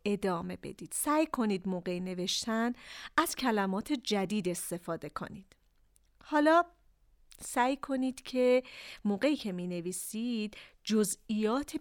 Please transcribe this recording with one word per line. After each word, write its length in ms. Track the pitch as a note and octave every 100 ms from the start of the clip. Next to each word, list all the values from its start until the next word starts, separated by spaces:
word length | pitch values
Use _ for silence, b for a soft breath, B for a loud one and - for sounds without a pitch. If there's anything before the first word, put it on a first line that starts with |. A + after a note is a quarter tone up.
ادامه 520 | G3+ G3+ G3 E3+ F3+ F3+
بدید. 360 | - - E3
سعی 320 | - D4 D4+ D#4
کنید 420 | C4 A3 F#3+ F#3+
موقع 300 | F#3 F3+ F3+
نوشتن 720 | F#3 F3+ F#3+ - - A3+ A#3 B3 B B B -
از 200 | E4 -
کلمات 560 | B3+ G#3+ F#3+ F#3+ -
جدید 560 | C#4+ - G#3 F#3 G#3+ F3+
استفاده 600 | F3 - F3 - E3 D3+
کنید. 480 | - - F#3+ F#3+ _ _ _ _ _ _ _
حالا 400 | - D4+ D4+ E4 E4+ _ _ _ _ _ _ -
سعی 360 | - B3+ B3 C#4
کنید 460 | - C4+ C4 B3+
که 400 | - B3+ B3 B3+ B3+ B B B
موقعی 320 | G#3 G3 C#4 C#4+
که 160 | G#3+
می‌نویسید 1040 | F3+ F3+ F3 E3+ F#3 - A3 A#3+ A#3 G#3+ B B _
جزئیات 920 | - A3 G#3 - - G#3+ G#3+ C4 D4 D4+